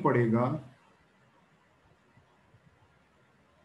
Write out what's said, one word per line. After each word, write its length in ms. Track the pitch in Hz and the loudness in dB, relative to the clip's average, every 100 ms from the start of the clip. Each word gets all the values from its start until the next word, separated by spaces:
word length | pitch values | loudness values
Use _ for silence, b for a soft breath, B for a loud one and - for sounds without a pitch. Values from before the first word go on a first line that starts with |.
पड़ेगा 440 | 151 123 113 117 127 156 - - _ _ _ _ _ _ _ _ _ _ _ _ _ - _ _ _ - _ _ _ _ _ _ _ _ _ _ | 0 2 2 0 0 -4 -10 -20 _ _ _ _ _ _ _ _ _ _ _ _ _ -20 _ _ _ -20 _ _ _ _ _ _ _ _ _ _